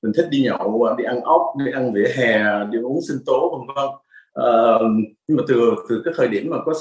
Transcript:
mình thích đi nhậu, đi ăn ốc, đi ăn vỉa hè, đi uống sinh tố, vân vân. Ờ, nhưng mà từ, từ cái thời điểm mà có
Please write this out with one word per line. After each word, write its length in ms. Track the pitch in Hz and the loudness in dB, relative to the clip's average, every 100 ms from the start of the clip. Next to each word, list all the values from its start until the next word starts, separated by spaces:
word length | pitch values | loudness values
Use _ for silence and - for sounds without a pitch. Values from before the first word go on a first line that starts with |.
mình 100 | 110 160 | -2 0
thích 100 | 165 | 0
đi 100 | 139 | 2
nhậu, 480 | 123 98 98 110 117 - | 0 0 -2 0 0 0
đi 60 | |
ăn 160 | 113 160 | -4 -4
ốc, 220 | - 165 - 139 | 2 2 2 -4
đi 80 | 139 | -4
ăn 200 | 135 127 | -2 -2
vỉa 140 | 101 117 127 | 0 0 2
hè, 260 | 117 107 104 104 104 | 2 2 2 0 -2
đi 80 | 117 | -4
uống 160 | 123 151 170 | -2 -4 -4
sinh 80 | 139 165 | -6 -2
tố, 320 | 135 165 131 | 0 0 -4
vân 180 | 123 139 | -8 -6
vân. 100 | 139 - _ - _ | -6 -6 _ -20 _
Ờ, 460 | - 120 113 117 113 113 110 107 _ - | -4 2 4 4 4 4 0 -2 _ -2
nhưng 80 | 147 | -2
mà 60 | 123 | 2
từ, 260 | 123 117 107 - | 4 4 2 -2
từ 140 | 110 | -2
cái 100 | 170 165 | -2 0
thời 120 | 170 | 0
điểm 220 | 101 156 | 0 -4
mà 60 | 143 | -4
có 100 | - 156 | -4 -2